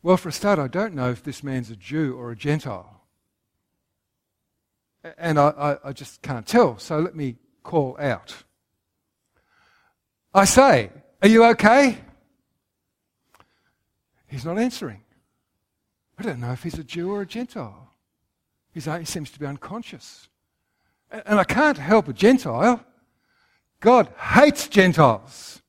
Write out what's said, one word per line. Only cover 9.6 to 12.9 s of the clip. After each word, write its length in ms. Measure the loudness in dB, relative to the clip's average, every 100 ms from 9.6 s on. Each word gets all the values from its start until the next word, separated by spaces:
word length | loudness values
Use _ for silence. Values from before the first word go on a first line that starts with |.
| _ _ _ _ _ _ _
"I 120 | 2
say, 460 | 4 6 6 4 0 -14 _ _
are 60 | 4
you 180 | 6
okay?" 540 | 6 6 4 6 4 -2 -16 _ _ _ _ _ _ _ _